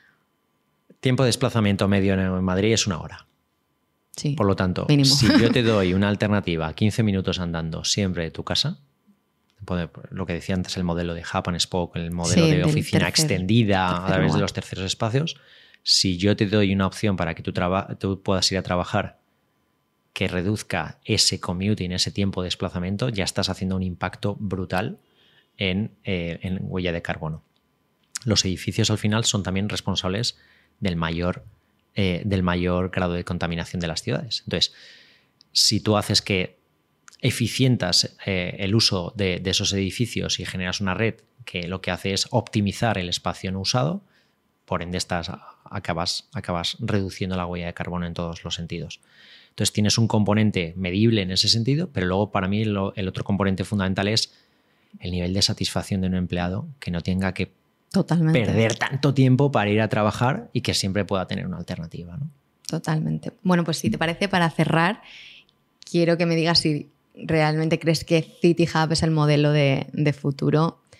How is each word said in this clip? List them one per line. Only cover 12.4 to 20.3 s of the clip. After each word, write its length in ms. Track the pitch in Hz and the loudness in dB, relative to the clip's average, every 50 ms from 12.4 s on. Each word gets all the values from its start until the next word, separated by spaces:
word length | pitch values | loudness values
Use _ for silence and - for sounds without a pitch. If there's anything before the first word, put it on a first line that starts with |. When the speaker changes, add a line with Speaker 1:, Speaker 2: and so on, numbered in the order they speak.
| 165 | 4
Speaker 2:
Sí, 80 | 160 | 4
Speaker 1:
de 60 | 151 151 | 4 4
Speaker 2:
del 80 | - | 2
Speaker 1:
oficina 400 | - 151 - - - - 160 87 | 2 2 0 0 0 0 2 2
Speaker 2:
tercer, 200 | 87 - - 156 | 2 2 0 0
Speaker 1:
extendida 600 | 147 104 92 92 92 113 120 113 98 98 92 92 90 | 0 0 0 2 4 4 4 4 4 4 2 2 2
a 20 | |
Speaker 2:
tercer 160 | 90 87 90 95 | 0 0 0 0
Speaker 1:
través 140 | 95 95 95 | 2 2 4
de 40 | - | 4
Speaker 2:
lugar. 140 | 78 101 | 2 2
Speaker 1:
los 120 | 101 - - | 0 0 -2
terceros 320 | 95 - - - 92 95 | -6 -8 -8 -6 -6 -4
espacios, 520 | 92 - - 117 110 110 139 160 165 - - _ - - - - _ - _ - | -4 -4 -2 -2 0 0 0 -2 -4 -6 -10 _ -20 -20 -20 -20 _ -20 _ -2
si 340 | - - - - 98 92 87 | 0 2 2 2 2 2 2
yo 180 | 92 101 104 | 2 2 4
te 100 | - 113 95 | 4 2 2
doy 260 | 104 107 104 95 98 | 4 4 4 4 4
una 120 | 98 95 | 2 2
opción 300 | 92 - - - 107 95 | 0 0 -2 -2 0 0
para 180 | 90 87 82 82 | 0 -2 -4 -4
que 60 | - | -6
tú 120 | - 95 85 | -6 -6 -2
traba-, 420 | 92 92 87 92 95 - - - - | 0 0 2 2 0 -2 -4 -6 -6
tú 240 | - 98 98 90 | -4 -4 -4 -2
puedas 300 | - - 98 92 - - | -2 0 0 2 0 0
ir 60 | 95 92 | 0 -2
a 60 | 90 | -2
trabajar 560 | - 90 90 90 - - 104 92 - - _ _ _ _ _ _ _ _ _ _ _ _ _ _ _ _ _ _ _ - | 0 0 -2 0 0 0 -2 -2 -2 -6 _ _ _ _ _ _ _ _ _ _ _ _ _ _ _ _ _ _ _ -6
que 140 | - 98 | -4 -4
reduzca 720 | 87 | -2